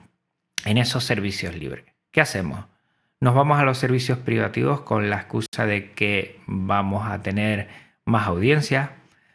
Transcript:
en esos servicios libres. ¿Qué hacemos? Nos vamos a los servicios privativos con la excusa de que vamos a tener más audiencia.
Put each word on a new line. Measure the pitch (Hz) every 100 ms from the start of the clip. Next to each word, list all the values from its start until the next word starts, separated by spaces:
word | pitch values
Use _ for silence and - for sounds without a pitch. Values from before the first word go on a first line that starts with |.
| - _ _ _ _ - -
en | 110
esos | 123 135
servicios | - 110 98 92 90 85
libres. | 67 67 - _ _
¿Qué | -
hacemos? | 147 98 85 87 - _ _ _ _ _
Nos | 127 127
vamos | 143 147
a |
los | 139 127
servicios | 127 127 127 123
privativos | - 113 107 117 131 143
con | - 110 104
la | 101
excusa | - 113 110 - 110
de | 104 -
que | - 104 101 - - -
vamos | 98 95 101 98 101 107
a | 98
tener | 101 101 107 104 101 - - _ -
más | 113 101
audiencia. | 87 113 151 147 135 139 - _ _ _